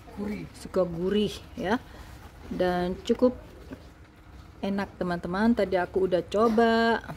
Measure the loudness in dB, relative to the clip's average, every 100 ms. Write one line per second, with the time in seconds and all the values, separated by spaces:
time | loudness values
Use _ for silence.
0 | -16 -10 -8 -8 -10 -14 -4 0 0 0
1 | 0 2 0 -2 -12 -8 -2 -2 -4 -16
2 | -18 -18 -20 -18 -10 0 2 2 0 -4
3 | -2 2 2 2 -10 -20 -16 -16 -18 -20
4 | -20 -20 -20 -20 -20 -8 -4 -2 -4 -4
5 | -2 -2 -2 2 4 4 2 2 0 0
6 | 2 2 0 2 4 6 4 4 4 2
7 | -2